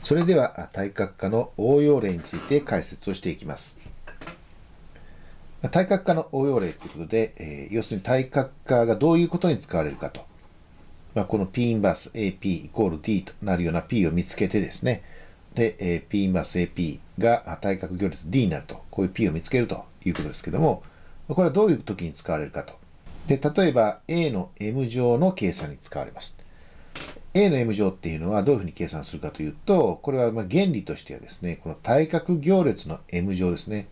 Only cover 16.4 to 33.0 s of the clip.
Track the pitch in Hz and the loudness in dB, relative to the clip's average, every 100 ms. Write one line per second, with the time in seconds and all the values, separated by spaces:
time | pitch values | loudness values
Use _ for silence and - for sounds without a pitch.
16.4 | 73 90 85 - 82 69 - - 113 117 | 0 -2 -2 -2 -4 -6 -12 0 2 2
17.4 | - 82 101 95 87 90 98 - 78 131 | -2 -4 -2 -2 -4 -2 -2 -4 -2 2
18.4 | 107 73 - - - - 92 - 101 80 | 2 0 -8 -16 -10 -2 -2 2 0 0
19.4 | - 127 113 90 - - 92 85 73 - | -2 0 0 -4 -10 -6 -4 -4 -6 -8
20.4 | - - 156 104 - - - - - 143 | -6 0 2 0 -8 -20 -20 -18 -4 2
21.4 | 143 143 214 127 - 95 85 73 - 78 | 2 4 4 4 0 -6 -6 -8 -4 -4
22.4 | 73 73 - - - - - - - 135 | -4 -8 -12 -16 -20 -20 -16 -14 -2 2
23.4 | 147 151 180 123 107 - - 170 160 104 | 2 4 4 6 4 2 -4 0 0 -2
24.4 | 90 - 104 127 127 120 123 120 185 185 | -6 -6 -4 -2 -2 2 2 4 4 2
25.4 | 92 82 76 67 - 73 62 - - - | -2 -2 -8 -12 -10 -8 -8 -12 -16 -16
26.4 | - - - - - - - - - 185 | -20 -20 -20 -20 -18 -16 -14 -16 -2 4
27.4 | 202 139 117 101 98 92 85 78 85 104 | 6 4 2 2 2 0 -6 -4 0 2
28.4 | 98 131 90 - 82 80 - 80 76 - | 4 2 0 -6 -6 -6 -10 -10 -10 -6
29.4 | 151 - - 190 117 85 - 131 120 113 | -8 -6 2 4 4 0 -2 0 0 0
30.4 | 95 143 196 123 - 76 - 67 - - | 0 2 2 0 -4 -10 -10 -16 -16 -8
31.4 | 90 80 82 76 - 131 160 165 - 170 | -6 -6 -8 -10 2 2 4 0 0 0
32.4 | 147 190 151 95 82 78 | 4 4 4 0 -6 -10